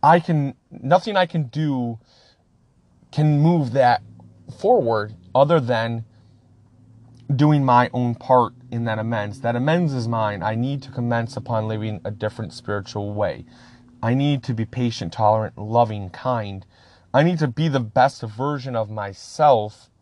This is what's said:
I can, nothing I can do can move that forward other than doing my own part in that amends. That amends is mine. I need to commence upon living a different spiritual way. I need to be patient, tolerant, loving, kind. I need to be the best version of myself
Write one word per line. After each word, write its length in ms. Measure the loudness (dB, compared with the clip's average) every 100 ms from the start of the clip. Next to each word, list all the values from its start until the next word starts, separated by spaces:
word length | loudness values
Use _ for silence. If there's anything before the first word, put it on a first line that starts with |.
I 180 | 6 4
can, 340 | 4 0 0 -6 _
nothing 460 | -12 2 2 2 0
I 80 | 0
can 180 | -2
do 560 | -4 -2 -2 -2 -4 -8 _ _ _ _ _ _ _ _ _ _ _
can 280 | 0 2 4
move 340 | 4 4 0
that 280 | 2 4 2 -2 -20 -20 _ -20 -4
forward 560 | 2 4 4 0 -2 -10 -4
other 260 | 2 4 4
than 460 | 2 -2 -2 -4 -10 _ _ _ _ _ _ _ _ -20 -20 -20 -6 2
doing 300 | 4 4 4
my 240 | 4 4
own 220 | 0 -2
part 400 | -4 2 4 4 -4 -10
in 140 | -6 -4
that 140 | -4
amends. 420 | -4 -4 -6 -4
That 140 | -4 0
amends 400 | 0 2 0 -2
is 120 | -2
mine. 360 | -2 -2 -2
I 100 | -4
need 300 | -2 -4 -6
to 80 | -10
commence 440 | -8 -2 -2 -4 -10
upon 320 | -6 -4 -4
living 320 | -4 -6 -8 -10
a 60 |
different 420 | -6 -8 -6 -12
spiritual 600 | -12 -8 -8 -6 -8 -6
way. 320 | -4 -4 -4 -14 -20 -20 -20 -20 -8
I 100 | -2
need 300 | 0 0 -2
to 100 | -4
be 100 | -6
patient, 500 | -4 -2 -4 -4 -10
tolerant, 440 | 0 2 2 -2 -8
loving, 540 | -2 2 2 0 -10
kind. 520 | -8 -4 -4 -6 -12 -16 _ _ _ _
I 120 | 2
need 160 | 2 2
to 80 | -2
be 200 | 0 0
the 120 | 0
best 420 | 0 2 2 2
version 540 | -12 -6 -4 -4 -6 -6
of 160 | -6
myself 1000 | -6 -10 -12 -18 2 6 6 2 -10 _ _